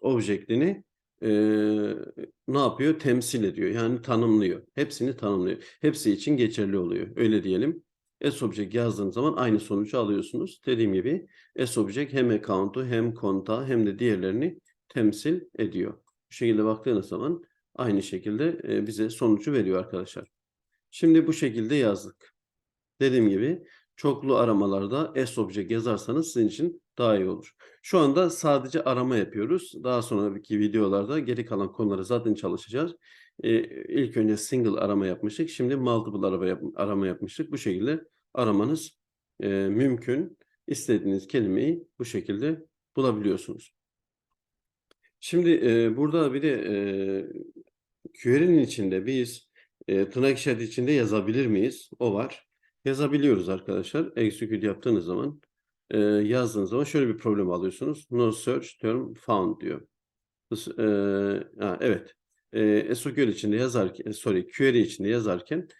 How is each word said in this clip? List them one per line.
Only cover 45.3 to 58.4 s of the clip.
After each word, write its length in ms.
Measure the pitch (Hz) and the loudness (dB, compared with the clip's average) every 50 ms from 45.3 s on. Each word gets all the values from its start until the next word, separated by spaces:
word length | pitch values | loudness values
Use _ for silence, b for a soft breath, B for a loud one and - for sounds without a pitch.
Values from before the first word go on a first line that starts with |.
| 170 175 175 170 165 - 110 | 0 2 4 6 4 6 6
e, 340 | 123 113 117 117 113 113 | 4 4 6 4 4 2
burada 360 | 127 147 147 156 170 156 135 127 | 2 0 2 2 2 2 2 0
bir 80 | 139 | 0
de, 100 | 147 156 | 0 0
e, 240 | 131 107 - - 104 101 101 101 98 98 98 98 98 98 - - - - - - - - - _ _ _ _ _ _ _ - - _ - - | 0 0 -2 -2 -2 0 0 -2 -2 -2 -2 -2 -2 -4 -4 -8 -10 -14 -14 -16 -20 -20 -20 _ _ _ _ _ _ _ -20 -20 _ -4 0
query'nin 360 | 123 123 143 165 180 170 151 | 2 4 4 6 6 6 6
içinde 460 | 127 - - 120 101 92 92 95 98 | 4 2 0 -2 -2 -2 -2 -2 -2
biz, 440 | 120 135 131 120 120 - - _ _ _ b b b b - - | -2 -2 -2 -2 -4 -6 -14 _ _ _ b b b b -12 -6
e, 220 | - 98 95 98 98 | -2 0 0 0 0
tırnak 280 | - 127 127 135 139 | 0 2 2 2 2
işareti 260 | - - 147 123 110 117 | 2 0 -2 -2 -2 -2
içinde 280 | 110 - - 123 135 | -6 -4 -2 2 4
yazabilir 560 | 151 135 117 101 107 107 95 104 113 135 135 | 4 4 4 4 2 0 2 2 2 2 2
miyiz? 420 | 113 107 92 104 135 - - - - - - | 2 2 2 2 0 -2 -6 -14 -14 -6 -2
O 140 | 127 117 98 | 0 0 0
var, 320 | 101 123 - - - _ _ _ _ _ _ _ _ - | 0 -2 -4 -8 -14 _ _ _ _ _ _ _ _ -4
yazabiliyoruz 600 | 135 135 135 147 135 143 143 143 143 117 92 85 90 | -4 -2 0 0 0 2 4 4 4 4 4 2 -2
arkadaşlar. 600 | 95 92 - - 95 98 90 - - 147 165 - - | -4 -4 -4 -4 -4 -4 -4 -2 -2 -4 -4 -2 -2
Execute 520 | 123 117 104 101 - 117 110 113 98 104 | 0 0 0 0 -2 -4 -4 -2 -2 -2
yaptığınız 380 | 104 95 - - 127 113 95 82 | -2 -2 -2 0 0 0 0 0
zaman, 360 | 85 90 101 127 143 151 147 _ _ _ _ _ _ _ _ _ - | -2 -4 -2 -4 -4 -6 -10 _ _ _ _ _ _ _ _ _ -2
e, 100 | - 104 | 0 2
yazdığınız 680 | 104 104 104 104 104 104 123 127 123 110 110 107 98 90 | 2 4 4 2 2 2 2 0 0 0 -2 -2 -2 -2
zaman 140 | 110 131 147 | 0 -2 -2
şöyle 240 | 147 - 151 135 | 0 0 0 2
bir 100 | 117 110 | 0 0
problem 340 | - - 113 104 101 95 90 | -2 0 0 0 0 0 0
alıyorsunuz. 560 | 87 87 92 92 - - 135 147 147 147 - - | 0 -2 -2 -4 -4 -4 -6 -6 -6 -6 -8 -4
"No 200 | 123 120 120 110 | 0 2 2 2
search 360 | 107 113 | 0 -2